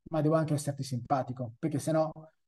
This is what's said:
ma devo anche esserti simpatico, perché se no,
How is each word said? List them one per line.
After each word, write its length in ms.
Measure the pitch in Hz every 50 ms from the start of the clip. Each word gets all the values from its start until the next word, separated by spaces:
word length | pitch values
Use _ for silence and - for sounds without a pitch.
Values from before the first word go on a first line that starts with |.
| - -
ma 120 | 165 156
devo 120 | 147 151 160
anche 200 | 160 156 151 147
esserti 280 | 143 - 151 139 -
simpatico, 720 | 127 - 131 117 117 - 143 131 127 127 120 - 123 110 - -
perché 200 | - 151 151 135
se 140 | - 165
no, 400 | 160 160 156 156 151 156 - - _ _ _